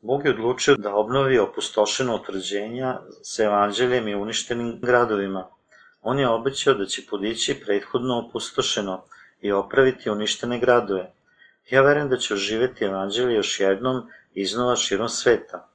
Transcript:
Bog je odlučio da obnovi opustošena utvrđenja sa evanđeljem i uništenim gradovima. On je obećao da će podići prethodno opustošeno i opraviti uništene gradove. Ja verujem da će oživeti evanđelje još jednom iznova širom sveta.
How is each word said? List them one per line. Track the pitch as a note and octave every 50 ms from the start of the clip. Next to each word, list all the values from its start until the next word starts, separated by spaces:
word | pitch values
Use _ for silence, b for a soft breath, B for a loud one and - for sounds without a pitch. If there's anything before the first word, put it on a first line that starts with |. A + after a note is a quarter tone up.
Bog | _ G#2+ C3 C#3+ C#3+
je | D3
odlučio | A#2 G#2+ A2 A#2+ B2+ - - - C#3
da | A2+ G2+ G#2 G2+
obnovi | G#2 G#2+ G#2+ B2+ C#3 C#3 C3+ C3 A#2+
opustošena | G2+ - - - G2+ - - - G#2 G#2 - - C3+ B2 A2+
utvrđenja | G2 - - F#2+ F#2+ F#2 - G2+ G2+ G#2 A2 A#2 B2 C3 C3 B2+ - - - - -
sa | - - - - A2
evanđeljem | G#2 G#2 G2+ G#2 G#2 G2+ G#2+ B2+ B2 B2 B2+ A2+
i | G#2 G#2
uništenim | G2+ G2+ A2 A2 - - - A#2+ A#2+ A#2+ A#2 A2+ G2
gradovima. | - B2 B2 A#2+ A#2+ A#2 G#2+ G2+ G2 G2 F#2+ F#2+ F#2 - _ _ _ b b b b b b b
On | _ A2 C3 C#3
je | C#3 B2
obećao | A2+ A2+ A#2 C3+ C3+ - - C#3+ C3+
da | G#2+ G2
će | - - - - _
podići | - G2+ G2 G#2+ A#2 A#2 - - C#3 - -
prethodno | G#2 G2+ G2+ - - - B2+ A#2+ C3 B2 A#2+
opustošeno | A2+ - - A#2 - - - - B2 - - A#2+ G2+ G2 F#2 F#2 - B B B B B B B
i | - G#2
opraviti | - G3 G3 G3 - C#3+ C3+ C3 B2 - - A#2
uništene | G#2+ G#2 G#2+ G#2+ - - - A#2+ B2 A#2
gradove. | A#2 B2+ A#2+ A#2+ A2 G2+ G2 F#2 F#2 - _ _ _ b b b b b b b b -
Ja | B2 C3
verujem | C3+ C#3+ D3 D3 D3+ C#3
da | C3
će | A#2+ - - G#2+
oživeti | G2 F#2+ G2 A2 A2 B2 B2+ - - A2
evanđelje | G2 F#2+ F#2+ F#2+ G2 G2 A#2 B2+ B2 A#2+
još | G#2+ G2 - - -
jednom | G2+ F#2+ G2 G2 A#2+ C3 C3 B2+ B B B B B B _
iznova | F#2+ G2 F#2 G2+ A#2 B2 B2 B2
širom | A#2 - - G2+ G2 A2 A2+
sveta. | - - - B2+ A#2 G2+ - - - F2 - _ _